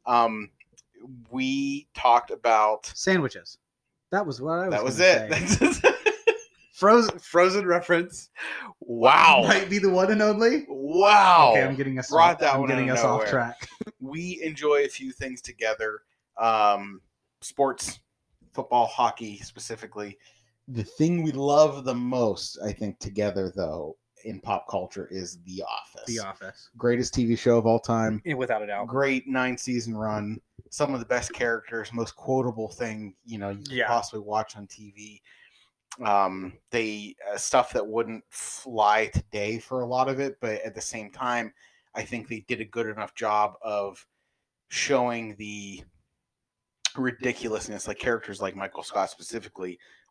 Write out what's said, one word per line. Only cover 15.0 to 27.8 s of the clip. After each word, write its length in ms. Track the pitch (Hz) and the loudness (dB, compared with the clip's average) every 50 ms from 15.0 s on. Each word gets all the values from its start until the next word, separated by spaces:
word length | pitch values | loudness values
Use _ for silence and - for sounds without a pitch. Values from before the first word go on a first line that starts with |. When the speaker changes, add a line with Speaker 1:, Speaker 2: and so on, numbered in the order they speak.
| 135 131 | -12 -12
Speaker 1:
things 300 | 127 - 139 131 127 123 - | -12 -10 -10 -12 -12 -12 -14
together. 560 | - - - 113 110 107 110 110 107 107 104 _ _ _ _ _ _ - | -16 -10 -4 -2 -2 -2 -2 -4 -6 -8 -10 _ _ _ _ _ _ -8
Um, 680 | 101 110 113 113 110 107 104 101 98 101 101 98 90 _ _ _ _ _ _ _ _ | -2 0 2 2 4 4 4 2 2 -2 -8 -14 -18 _ _ _ _ _ _ _ _
sports, 580 | - - - - 139 131 127 - - - - - _ _ _ _ _ _ _ _ _ _ | -18 -10 -2 0 0 0 0 -4 -8 -10 -10 -14 _ _ _ _ _ _ _ _ _ _
football, 360 | - - 127 - - 123 117 110 | -10 -10 -6 0 2 2 2 2
hockey 500 | - - 123 113 104 - 117 107 104 101 | 0 0 0 0 -2 -4 -12 -14 -14 -14
specifically. 800 | - - - 110 - - 117 107 - 104 - 104 104 101 101 _ _ _ _ _ _ _ _ _ _ - | -18 -20 -18 -16 -12 -12 -12 -12 -14 -14 -12 -12 -12 -12 -12 _ _ _ _ _ _ _ _ _ _ -12
The 140 | 127 113 104 | -8 -8 -8
thing 380 | - - - 156 165 175 170 | -6 -2 -2 0 0 0 0
we 100 | 160 156 135 | -2 -4 -4
love 500 | 135 139 139 143 147 156 151 139 143 127 | -2 0 2 4 6 6 4 4 -2 -6
the 100 | 127 123 | -6 -4
most, 640 | 123 123 123 127 127 120 110 95 - - - - - 85 | -4 -4 -4 -2 0 0 0 0 -2 -8 -14 -12 -10 -8
I 80 | 107 101 | -8 -6
think, 240 | - 110 101 92 - | -6 -8 -10 -10 -10
together, 560 | - 104 98 104 104 104 92 98 95 92 87 | -12 -10 -4 -4 -2 -2 -2 -4 -6 -6 -6
though, 420 | 98 90 78 78 85 76 78 80 _ _ _ _ _ - | -6 -6 -6 -6 -8 -10 -12 -14 _ _ _ _ _ -14
in 140 | 113 101 95 | -14 -14 -12
pop 260 | - 117 101 90 - - | -8 -6 -6 -6 -6 -6
culture 400 | - 95 90 - - 98 90 - | -6 -6 -6 -8 -10 -14 -14 -12
is 260 | 92 95 92 87 87 87 87 | -10 -12 -12 -12 -14 -18 -18
The 160 | 92 92 95 | -16 -12 -12
Office. 460 | - - - - - _ - - - - | -10 -10 -10 -12 -12 _ -20 -18 -12 -10
Speaker 2:
The 100 | 117 113 | -8 -8
Office. 520 | 104 98 95 - 95 95 - _ - _ _ 113 | -8 -10 -12 -14 -16 -18 -18 _ -20 _ _ -4
Speaker 1:
Greatest 360 | - 120 120 120 123 - - | 0 0 0 0 -2 -4 -2
T 120 | 135 123 117 | -2 0 0
V 80 | 117 | 0
show 240 | 107 - 127 117 117 | 0 2 4 4 4
of 80 | 110 117 | 4 4
all 120 | 113 | 2
time. 440 | 113 | 2